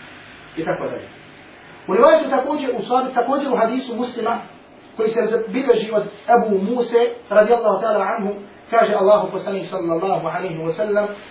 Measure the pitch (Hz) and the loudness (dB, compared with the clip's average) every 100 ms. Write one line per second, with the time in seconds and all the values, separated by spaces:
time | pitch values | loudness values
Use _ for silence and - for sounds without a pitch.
0 | - - - - - - 156 135 - 117 | -20 -20 -20 -20 -16 -8 -4 -4 -4 -8
1 | - - - - - - - - - 226 | -12 -20 -20 -20 -20 -20 -20 -12 -2 4
2 | 285 320 262 254 277 285 262 202 196 254 | 6 6 2 -2 -2 -4 -4 -6 -2 -2
3 | 254 240 240 285 277 214 226 254 247 220 | -2 -2 -2 -2 -2 0 0 -2 -6 -6
4 | 240 233 220 226 - - - - - - | -8 -6 -4 -6 -8 -20 -20 -20 -14 -4
5 | 220 - 214 226 - 240 269 214 208 214 | -2 -2 0 -2 -2 -2 2 2 2 -2
6 | - - - 233 202 190 202 247 233 233 | -4 -6 2 2 4 0 0 -2 2 2
7 | 240 - - 202 214 233 220 190 220 208 | 2 -2 0 4 6 4 2 0 0 0
8 | 196 214 190 - - - - 226 214 202 | 0 -2 -4 -6 -10 -20 -2 2 4 4
9 | 196 208 - 190 196 196 165 180 170 165 | 4 4 2 -6 -6 -6 -6 -6 -2 -2
10 | 190 175 160 175 185 160 165 160 214 208 | 0 -2 -2 -4 -6 -6 -4 -2 -2 0
11 | 202 - - | -2 -4 -12